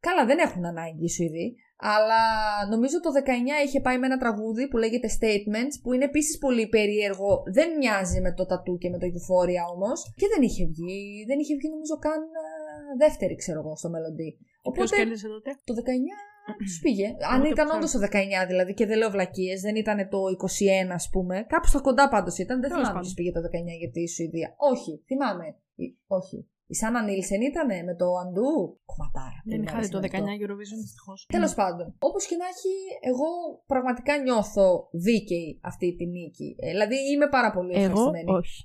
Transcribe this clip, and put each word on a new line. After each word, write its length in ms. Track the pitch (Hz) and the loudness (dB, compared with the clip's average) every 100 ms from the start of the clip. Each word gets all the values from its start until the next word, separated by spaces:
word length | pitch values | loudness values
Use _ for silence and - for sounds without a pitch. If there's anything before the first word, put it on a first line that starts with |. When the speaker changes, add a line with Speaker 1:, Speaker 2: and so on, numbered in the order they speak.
| 339 | 2
Speaker 1:
Καλά, 160 | 359 240 | 2 4
δεν 80 | 311 311 | 4 4
έχουν 160 | 180 175 | 0 -6
ανάγκη 320 | 165 165 160 170 | -6 -10 -4 -4
οι 60 | - | 0
Σουηδοί. 320 | 170 160 196 - _ _ 214 214 | -2 -2 -6 -8 _ _ 2 4
Αλλά 260 | 220 226 226 220 214 208 202 | 6 4 4 2 0 0 0
νομίζω 240 | 226 262 339 339 | 0 2 0 2
το 60 | 277 | 2
δεκαεννιά 400 | 269 247 247 302 285 | 2 0 2 2 2
είχε 140 | 277 254 | 2 2
πάει 120 | 254 | 0
με 40 | 262 | 0
ένα 60 | 262 | 0
τραγούδι 400 | 240 208 220 220 277 | 0 -2 -4 -4 -2
που 80 | 240 | 0
λέγεται 260 | 226 240 247 - | 0 0 0 0
Statements, 580 | 226 208 208 214 262 - | 2 2 0 -2 -2 -4
που 60 | 240 | -2
είναι 120 | 254 277 | 2 2
επίσης 240 | 294 302 - 277 | 0 -2 -2 0
πολύ 200 | 240 220 220 | 2 4 4
περίεργο. 540 | 208 208 208 190 202 185 - 196 | 4 2 0 0 2 2 4 2
Δεν 120 | 339 320 | 4 2
μοιάζει 400 | 254 202 180 185 185 | 2 2 2 0 0
με 60 | 180 | 0
το 60 | 185 | -2
Tattoo 260 | 180 180 180 | -2 -2 -4
και 80 | 175 | -4
με 40 | 175 | -4
το 40 | 180 175 | -4 -4
Euphoria 480 | - 180 175 180 170 175 | 2 4 4 0 -2 -4
όμως. 220 | 196 320 - - | -4 -4 -8 0
Και 80 | 403 | 2
δεν 80 | 403 233 | 4 4
είχε 160 | - 180 | 4 0
βγει, 280 | 156 170 196 202 208 214 | 0 -6 -8 -10 -10 -2
δεν 80 | 285 | -2
είχε 120 | 294 285 | 0 -2
βγει 100 | 302 311 | -4 -8
νομίζω 200 | 311 302 302 | -8 -4 -2
καν, 160 | 311 | -4
ε, 760 | 320 320 311 320 311 302 285 262 | -6 -10 -10 -12 -12 -14 -10 4
δεύτερη, 320 | 302 - 190 135 | 4 4 -4 -4
ξέρω 240 | - 156 | -6 -6
εγώ, 120 | 151 151 | -8 -8
στο 80 | 170 | -8
Melody. 360 | 165 160 156 160 - | -6 -8 -8 -10 -12
Speaker 2:
Ποιος 520 | _ _ - - 226 | _ _ -6 0 2
Speaker 1:
Οπότε, 60 | - | 4
Speaker 2:
κέρδισε 320 | 226 226 214 214 | 2 -2 -8 -10
τότε; 140 | 240 277 | -10 -10
Speaker 1:
το 100 | - 233 | -6 -4
δεκαεννιά 380 | 240 254 294 415 403 _ - 415 | -2 -2 -2 -6 -18 _ -16 -10
τους 220 | 196 170 | -8 0
πήγε. 220 | 311 196 208 | 0 2 -2
Speaker 2:
Εγώ 260 | - 147 | -2 2
Speaker 1:
Αν 60 | 254 | 4
Speaker 2:
το 60 | 302 | 4
Speaker 1:
ήταν 180 | 285 302 | 4 2
Speaker 2:
ξέρω. 120 | 320 | 2
Speaker 1:
όντως 140 | 320 | 0
το 80 | 247 202 | 0 2
δεκαεννιά, 360 | 208 196 190 180 | 2 2 0 0
δηλαδή, 220 | 185 185 | 2 0
και 120 | 196 214 | 0 2
δεν 120 | 220 | 2
λέω 120 | 220 196 | 2 0
βλακίες, 460 | 180 190 185 190 | -2 -2 -4 -2
δεν 140 | 202 214 | -2 -2
ήτανε 280 | 214 208 196 | 0 -2 0
το 60 | 196 190 | 0 0
είκοσι 320 | 185 190 - 196 190 | -2 -4 2 4 4
ένα, 120 | 185 | 2
ας 140 | 175 - | -4 -2
πούμε. 220 | 190 180 180 233 | 0 0 -4 0
Κάπου 140 | 320 330 | 4 6
στα 120 | 285 277 | 6 6
κοντά 180 | 262 277 | 6 6
πάντως 260 | 214 175 170 | 6 0 -4
ήταν. 120 | 180 254 | -4 -2
Δεν 80 | 269 | -2
Speaker 2:
Τέλος 60 | 339 | 0
Speaker 1:
θυμάμαι 120 | 226 | 0
Speaker 2:
πάντων. 140 | 180 | -2
Speaker 1:
ποιος 120 | 180 185 | -6 -4
πήγε 140 | 175 165 | -2 -2
το 40 | |
δεκαεννιά 340 | 170 170 170 165 | -4 -6 -6 -8
για 80 | 165 170 | -8 -6
τη 60 | 170 | -6
Σουηδία. 360 | - 165 165 160 - 285 | -4 -6 -4 -6 0 2
Όχι, 200 | 247 - 151 _ | 2 -4 -12 _
θυμάμαι. 360 | 262 254 180 165 - _ - | -2 0 -2 -10 -14 _ -10
Ε, 20 | - _ _ 190 | -10 _ _ -4
όχι. 180 | 185 - - _ _ | -2 -14 -16 _ _
Η 20 | - | -4
Σάνα 260 | 220 240 | -2 0
Νίλσεν 380 | 214 196 185 196 | 0 -2 -2 0
ήτανε 360 | 262 339 285 180 175 | 0 0 -2 -2 -6
με 60 | 175 | -2
το 100 | 180 180 | 0 0
Undo. 260 | 180 180 262 311 160 - - | -2 -2 0 0 -2 -8 -10
Κομματάρα. 480 | - 151 - 127 - 220 | -4 -2 -2 -4 -10 -6
Speaker 2:
Δεν 60 | |
Speaker 1:
Δεν 100 | 220 | -4
Speaker 2:
είχα 20 | |
Speaker 1:
μου 60 | 214 | -4
Speaker 2:
δει 40 | 226 | -4
Speaker 1:
άρεσε 140 | 214 | -4
Speaker 2:
το 80 | 190 | -2
Speaker 1:
να 60 | 190 | -2
είναι 20 | |
Speaker 2:
δεκαεννιά 260 | 196 202 208 | -2 -4 -4
Speaker 1:
αυτό. 100 | 208 | -6
Speaker 2:
Eurovision, 320 | 202 208 220 208 | -8 -10 -12 -12
δυστυχώς. 320 | - - 190 - 339 | -14 -20 -20 -4 0
Speaker 1:
Τέλος 180 | 311 | 0
πάντων, 320 | - 190 170 170 - 294 | 2 -2 -2 -10 -2 -2
όπως 140 | 381 - | 0 -4
και 60 | 339 | -4
να 40 | 359 | -6
έχει, 200 | 359 381 381 381 - 254 | -6 -4 -4 -8 -6 -2
εγώ 160 | 247 311 349 330 - _ | 0 -2 -4 -8 -12 _
πραγματικά 420 | 254 254 240 - 294 262 | 0 0 -2 -2 0 2
νιώθω 400 | 233 202 202 190 175 - | 0 0 4 4 4 0
δίκαιη 680 | 170 180 226 208 170 160 135 180 | -2 2 2 2 -4 -4 -10 -14
αυτή 160 | - 180 175 | -4 -4 -2
τη 80 | 175 175 | -8 -8
νίκη. 340 | 165 - 147 - | -12 -12 -12 -8
Ε, 100 | 160 | -4
δηλαδή, 280 | 180 208 262 277 | 0 0 0 0
είμαι 140 | 285 285 269 | 2 4 4
πάρα 120 | 226 185 | 2 0
πολύ 160 | 180 | 0
Speaker 2:
Εγώ 80 | 180 | 2
Speaker 1:
ευχαριστημένη. 460 | 196 190 254 175 170 190 | 4 4 2 2 2 2
Speaker 2:
όχι. 180 | - - | 0 -8